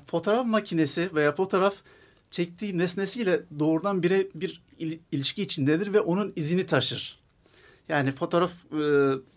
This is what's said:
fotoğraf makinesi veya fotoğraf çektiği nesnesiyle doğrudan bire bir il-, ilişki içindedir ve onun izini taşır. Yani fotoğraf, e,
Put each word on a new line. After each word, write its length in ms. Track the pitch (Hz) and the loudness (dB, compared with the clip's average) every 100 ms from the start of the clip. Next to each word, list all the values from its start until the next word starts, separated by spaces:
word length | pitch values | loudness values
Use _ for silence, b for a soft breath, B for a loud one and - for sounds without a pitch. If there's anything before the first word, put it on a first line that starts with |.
| - | -4
fotoğraf 380 | 170 165 233 240 | -2 2 0 2
makinesi 640 | 214 208 165 147 170 170 | 0 0 0 0 0 -2
veya 180 | 156 147 | 2 2
fotoğraf 420 | 147 190 190 196 196 b b b b _ | 2 0 2 2 0 b b b b _
çektiği 460 | - 175 175 208 175 | -6 -6 -6 -4 -2
nesnesiyle 640 | 180 202 196 240 196 170 - 147 | -2 -2 -4 -2 0 0 -2 -2
doğrudan 440 | 151 160 196 190 | 0 2 0 0
bire 240 | 170 190 190 156 | 2 2 0 -6
bir 260 | 180 - _ - | -8 -10 _ -10
il-, 200 | 160 165 - | -8 -8 -6
ilişki 300 | 143 139 - | -4 -2 -4
içindedir 520 | 196 - 135 160 208 | -4 0 2 2 2
ve 80 | 202 | 2
onun 320 | 165 180 196 180 | 2 0 -2 -4
izini 300 | 151 180 180 | -2 -2 2
taşır. 580 | 147 - 117 - - _ _ b b b b - | 2 0 -4 -10 -16 _ _ b b b b -4
Yani 220 | 151 135 | 0 0
fotoğraf, 400 | 135 170 170 175 | -2 0 0 0
e, 600 | - - 151 147 143 139 135 - | -4 -8 -2 2 4 4 0 -6